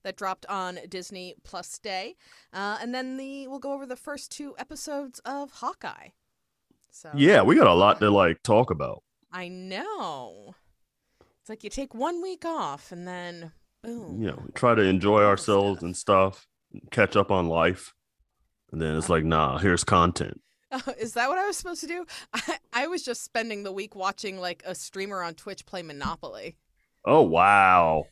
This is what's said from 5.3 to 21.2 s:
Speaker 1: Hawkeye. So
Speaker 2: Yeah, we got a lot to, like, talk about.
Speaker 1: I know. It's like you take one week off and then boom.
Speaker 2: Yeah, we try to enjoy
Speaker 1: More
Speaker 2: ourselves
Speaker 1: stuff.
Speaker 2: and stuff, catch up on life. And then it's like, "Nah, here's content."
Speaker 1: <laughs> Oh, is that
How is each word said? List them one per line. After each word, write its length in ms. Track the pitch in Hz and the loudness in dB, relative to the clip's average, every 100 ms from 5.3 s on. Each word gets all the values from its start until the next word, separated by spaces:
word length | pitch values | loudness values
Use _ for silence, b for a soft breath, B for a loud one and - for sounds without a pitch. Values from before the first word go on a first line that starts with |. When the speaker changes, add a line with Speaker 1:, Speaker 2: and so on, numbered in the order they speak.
| 277 277 | -10 -10
Speaker 1:
Hawkeye. 580 | - 254 381 180 - - _ _ _ _ _ _ _ _ | -10 -10 -10 -14 -16 -20 _ _ _ _ _ _ _ _
So 200 | - - 143 | -20 -8 4
Speaker 2:
Yeah, 280 | 151 170 | 8 8
we 120 | 98 247 | 8 8
got 120 | 120 | 8
a 60 | |
lot 260 | 87 101 - | 8 6 6
to, 100 | 107 | 4
like, 320 | 101 90 82 | 6 4 2
talk 300 | - 107 123 | 2 4 4
about. 320 | 82 65 - _ _ _ | -2 -6 -10 _ _ _
Speaker 1:
I 160 | 180 180 | -14 -12
know. 1080 | 185 185 190 370 403 190 139 117 90 101 185 _ _ _ _ _ _ _ _ | -14 -12 -10 -8 -8 -10 -10 -14 -18 -20 _ _ _ _ _ _ _ _ _
It's 80 | - | -18
like 160 | 220 | -14
you 60 | 208 | -12
take 240 | 247 277 | -10 -10
one 280 | 226 294 349 | -6 -4 -4
week 200 | 370 370 330 | -8 -8 -8
off 460 | 320 165 143 - | -6 -6 -8 -14
and 160 | 175 180 | -16 -12
then 440 | 180 175 170 165 _ _ _ | -12 -12 -14 -18 _ _ _
boom. 400 | 226 240 214 95 | -14 -14 -12 -6
Speaker 2:
Yeah, 80 | 104 65 | -6 -8
we 80 | - | -14
try 200 | - 123 | 0 2
to 80 | 113 | 4
enjoy 380 | 95 92 101 104 | 4 4 4 6
Speaker 1:
More 60 | 104 | 6
Speaker 2:
ourselves 500 | 98 - 101 101 95 | 4 2 2 2 -2
Speaker 1:
stuff. 60 | 85 | -8
Speaker 2:
and 100 | 92 | -8
stuff, 520 | - 98 95 - _ _ _ - - | 2 4 4 -2 _ _ _ -20 -6
catch 240 | - 98 107 | 0 4 4
up 140 | 95 | 2
on 180 | 98 87 | 2 2
life. 460 | 82 82 92 - _ _ _ _ _ _ _ _ | 2 2 0 -12 _ _ _ _ _ _ _ _
And 100 | 80 | -6
then 140 | 80 78 | -2 -2
it's 100 | 78 | 0
like, 160 | 82 | 0
"Nah, 360 | 80 80 76 64 | 2 2 2 2
here's 240 | 95 87 | 2 2
content." 580 | - 92 85 - - - _ | 4 4 4 0 -8 -10 _
Speaker 1:
<laughs> 260 | _ _ | _ _
Oh, 220 | 262 277 - | -10 -10 -10
is 140 | 226 | -8
that 160 | - | -4